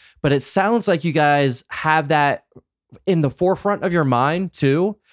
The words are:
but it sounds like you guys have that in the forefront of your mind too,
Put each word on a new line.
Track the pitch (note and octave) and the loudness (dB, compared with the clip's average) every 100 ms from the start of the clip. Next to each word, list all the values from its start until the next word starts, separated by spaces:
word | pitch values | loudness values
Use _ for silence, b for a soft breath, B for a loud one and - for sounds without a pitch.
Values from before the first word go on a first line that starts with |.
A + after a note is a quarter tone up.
| b b | b b
but | D3 | 0
it | C#3 | 0
sounds | - G3 G3 A#3 G3+ | 0 0 0 0 0
like | E3+ | -2
you | E3+ | 0
guys | D#3 D3 C#3+ C#3 A#2+ - | 0 2 2 0 -2 -8
have | - D#3+ D#3 D3 | -6 0 0 0
that | D3+ C#3+ - _ - _ _ _ - | 0 0 -2 _ -20 _ _ _ -8
in | - E3+ | -2 0
the | C#3+ | 0
forefront | - F3+ F3+ G3+ G3+ | 0 -2 0 -2 -2
of | F#3 | -2
your | F3 | 0
mind | C#3 A#2+ C#3 F3 F#3+ | 2 2 0 -2 -6
too, | - C#3 D3 G3 G#3 b | -2 0 0 -2 -6 b